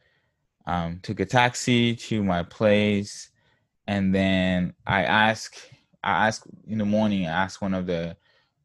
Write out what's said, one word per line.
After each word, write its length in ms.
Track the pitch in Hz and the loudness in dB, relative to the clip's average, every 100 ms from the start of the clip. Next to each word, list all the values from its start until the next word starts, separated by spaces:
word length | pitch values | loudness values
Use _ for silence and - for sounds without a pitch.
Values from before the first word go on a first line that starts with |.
| _ _ _ _ _ _ - | _ _ _ _ _ _ -8
Um, 340 | 87 85 87 | -6 -4 -8
took 160 | - 104 | -10 -6
a 60 | 95 | 0
taxi 720 | 127 123 - - 120 120 117 | 2 2 0 0 2 2 0
to 280 | - 110 | -4 -2
my 180 | 98 87 | 0 0
place, 880 | 85 - 110 104 104 101 101 - - _ _ _ _ _ - | -2 0 4 4 4 0 -2 -10 -18 _ _ _ _ _ -4
and 260 | 101 98 | -2 2
then 600 | 95 95 95 92 90 90 - - | 2 2 2 2 2 -2 -6 -2
I 160 | 98 | 0
asked, 680 | 87 107 110 113 - - - - _ _ | 2 4 2 0 -6 -18 -20 -20 _ _
I 240 | 95 85 107 | -4 0 0
asked 200 | 110 - - - | 0 -10 -20 -8
in 120 | 110 | -4
the 60 | 104 | 0
morning, 420 | 107 107 98 85 | 0 0 0 -2
I 160 | 82 | -2
asked 180 | 95 - | -4 -4
one 140 | 98 95 | -6 -4
of 100 | 90 | -4
the 320 | 85 85 82 _ _ _ _ | -4 -6 -10 _ _ _ _